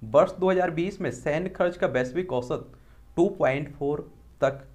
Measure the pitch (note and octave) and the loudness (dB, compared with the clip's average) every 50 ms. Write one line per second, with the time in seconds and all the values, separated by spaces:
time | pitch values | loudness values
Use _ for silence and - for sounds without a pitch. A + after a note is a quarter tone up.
0 | - A2 A2 C#3+ F3 F#3 - - F#3 F#3 F#3+ F#3 F3+ F3+ D#3+ D#3+ E3+ G3 G3 - | -4 2 6 6 6 6 2 0 2 2 4 4 2 0 0 -2 -2 -2 -4 -4
1 | F#3 D3 - - - D#3 D3 D#3+ F3+ F#3 F#3 - F3+ F3+ F3 - G3 D#3+ B2+ B2+ | -4 -6 -4 -4 -4 -2 -2 -2 -2 -4 -2 0 0 0 0 0 -2 0 0 0
2 | B2+ B2+ B2+ F3 F#3 F3+ C3 B2 B2 - - - - - - - - - - - | -2 -2 -2 -4 -4 -2 -2 -4 -2 -2 -4 -6 -6 -10 -20 -20 -20 -20 -20 -20
3 | - - - - E3+ G3+ G3 - D3+ C3 C3 C#3+ D#3 - - - C#3+ C#3 D3 D3 | -20 -6 0 2 2 2 2 2 2 2 2 0 -4 -8 -8 -4 -2 -2 -2 -2
4 | - - - - - - - - C#3 C3+ C3+ C3+ - - - | -6 -10 -16 -20 -20 -20 -6 0 0 0 0 -2 -10 -18 -20